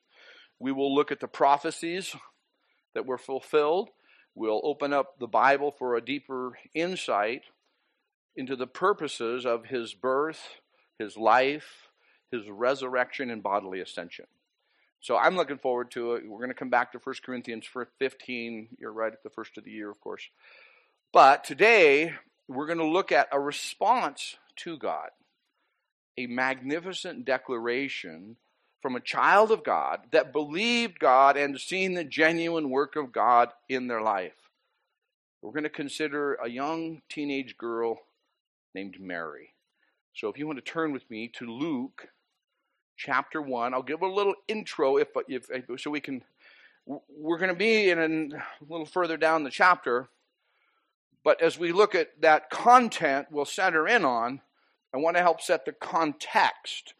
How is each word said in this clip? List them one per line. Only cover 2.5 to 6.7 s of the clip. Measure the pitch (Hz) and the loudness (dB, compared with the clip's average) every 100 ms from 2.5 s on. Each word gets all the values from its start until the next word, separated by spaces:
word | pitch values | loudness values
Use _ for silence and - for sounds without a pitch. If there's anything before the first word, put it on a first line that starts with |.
| _ _ _ _ 113 | _ _ _ _ -8
that | 120 | -6
were | 127 | -8
fulfilled. | - 131 - 151 147 180 233 _ _ _ _ | -6 -8 0 2 4 2 -2 _ _ _ _
We'll | 104 107 107 | -6 -2 0
open | 151 143 143 | -2 -2 0
up | 143 135 - | 0 -2 -6
the | 117 | -2
Bible | 113 131 139 143 | 2 4 4 0
for | - 127 117 | -4 -2 -2
a | |
deeper | 117 139 135 131 127 - - | -2 -8 -8 -10 -10 -12 -10